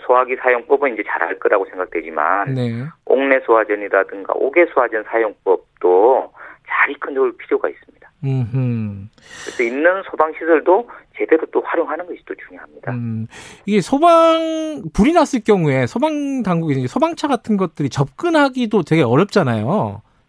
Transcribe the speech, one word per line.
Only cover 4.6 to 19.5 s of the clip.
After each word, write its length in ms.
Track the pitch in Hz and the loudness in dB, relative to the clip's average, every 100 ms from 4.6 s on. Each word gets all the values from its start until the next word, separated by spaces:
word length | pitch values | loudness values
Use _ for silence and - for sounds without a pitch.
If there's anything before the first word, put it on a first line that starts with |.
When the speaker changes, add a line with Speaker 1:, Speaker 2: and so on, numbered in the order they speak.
| 170 | 2
Speaker 1:
소화전 380 | - 120 110 | 2 0 -2
사용법도 1300 | 107 113 110 - - 87 - _ 90 90 113 123 - - - - - | -4 -2 -2 -2 -2 -2 -2 _ 2 4 6 4 0 -10 -20 -20 -8
잘 220 | - - | -4 -2
익혀놓을 420 | 143 160 135 127 113 | -4 -8 -2 -2 -2
필요가 300 | - 139 78 | -4 -2 -2
있습니다. 420 | - - _ - _ | -8 -18 _ -20 _
Speaker 2:
음흠. 840 | 135 131 113 131 127 117 107 98 101 _ - - | -4 -2 -2 -2 -2 -2 -6 -8 -14 _ -20 -16
Speaker 1:
그래서 180 | - - | -10 -4
있는 380 | 117 131 170 185 | -4 2 2 2
소방시설도 840 | - - 156 151 165 160 165 190 233 - - - | -2 -2 -2 -2 2 2 4 2 0 -12 -20 -8
제대로 280 | 107 - - | 0 2 2
또 100 | 123 | -4
활용하는 460 | - 170 156 156 180 | -2 -2 -4 -6 -10
것이 140 | 123 | -14
또 100 | - - - | -14 -16 -16
중요합니다. 460 | 90 78 - - | -20 -20 -14 -10
Speaker 2:
음, 340 | 123 117 110 110 - - - - | -6 -6 -6 -8 -12 -20 -12 -2
이게 140 | 208 | 0
소방, 1000 | - 277 339 330 330 330 320 320 311 294 160 | 0 2 6 6 6 2 0 -4 -6 -8 -6
불이 180 | - 226 | 0 4
났을 280 | 339 285 240 | 4 2 0
경우에 420 | 214 202 156 131 120 | 2 2 2 2 0
소방 560 | 240 311 294 285 269 | 0 -2 -2 -4 -4
당국이 300 | 202 170 165 | -2 -2 0
이제 120 | 135 127 | -2 -2
소방차 400 | 247 320 320 294 | -2 -2 -2 -2
같은 280 | 277 - 202 | -2 0 -2
것들이 320 | 180 - 143 | -2 -2 -4
접근하기도 920 | - 143 - 349 320 277 254 233 214 | -2 -4 -2 0 2 2 0 0 0
되게 200 | 151 160 | 2 2
어렵잖아요. 1000 | 123 131 202 208 135 | 4 4 2 2 2